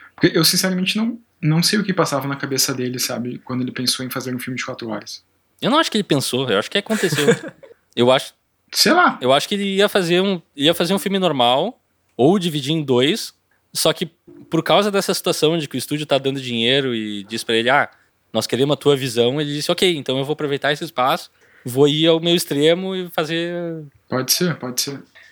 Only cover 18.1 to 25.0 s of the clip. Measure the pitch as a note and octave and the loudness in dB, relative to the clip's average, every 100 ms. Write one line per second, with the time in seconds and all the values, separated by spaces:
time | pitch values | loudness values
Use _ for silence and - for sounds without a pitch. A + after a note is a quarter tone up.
18.1 | _ _ A2+ - A#2 C#3 D3 C#3+ C#3+ C3 | _ _ -4 -2 0 2 2 2 2 2
19.1 | A2+ A#2 C#3+ D3 D3 C#3+ E3+ F#3+ E3 C3 | 0 2 0 -4 -4 -4 0 0 0 -2
20.1 | C3 C3+ D3+ D3+ C#3 C#3 D3+ E3 - B2+ | -4 -2 -4 -4 -2 -2 -2 -4 -2 0
21.1 | E3+ - _ _ _ C3+ B2 C#3+ D3+ D#3+ | 0 -4 _ _ _ -6 2 4 4 2
22.1 | E3 E3+ F3 - C#3+ D3+ F3 F#3+ F#3+ F3+ | 2 2 0 0 0 2 2 -2 -6 -6
23.1 | - D#3 E3 E3+ F3 E3+ E3 D3 _ _ | -4 -4 -4 -6 -6 -8 -10 -14 _ _
24.1 | B2 C3 - F3+ C#3 B2+ B2 - C#3 | -6 -2 -2 -2 -4 -8 -6 -8 -8